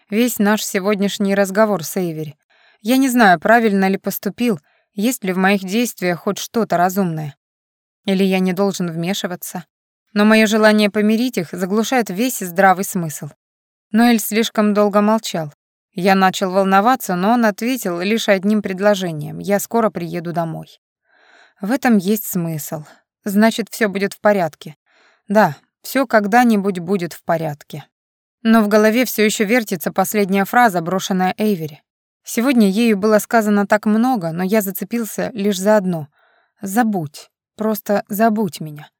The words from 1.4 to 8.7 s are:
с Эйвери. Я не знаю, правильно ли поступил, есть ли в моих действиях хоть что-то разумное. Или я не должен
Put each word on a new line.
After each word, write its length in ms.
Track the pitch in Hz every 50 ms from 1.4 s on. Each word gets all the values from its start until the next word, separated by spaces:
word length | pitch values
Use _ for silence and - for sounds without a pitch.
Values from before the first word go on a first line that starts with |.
| 202 190 190 214 220 214 202 165 151
с 120 | - -
Эйвери. 400 | 202 180 170 160 156 156 156 - _ _ _ _ _ _ _ _ _
Я 160 | - 208 262
не 120 | 262 269 262
знаю, 300 | 240 247 233 196 175 160
правильно 480 | - - 226 240 226 220 196 196 190
ли 100 | 190 196
поступил, 640 | 190 - 196 - - - 202 - - 240 240 202 143 - _ _ _ _ _ _
есть 300 | 196 202 247 254 - -
ли 80 | 185
в 60 | 180
моих 260 | 190 190 190 208 196 190
действиях 580 | 185 190 233 247 226 - - 180 180 175 165
хоть 180 | - 208 190 -
что-то 380 | - - - 240 208 - 175
разумное. 580 | 170 175 190 180 202 196 170 160 156 156 143 - _ _ _ _ _ _ _ _ _ _ _ _ _ _
Или 180 | 202 196 185 196
я 160 | 190 190 185
не 140 | 185 185 180
должен 360 | 165 202 196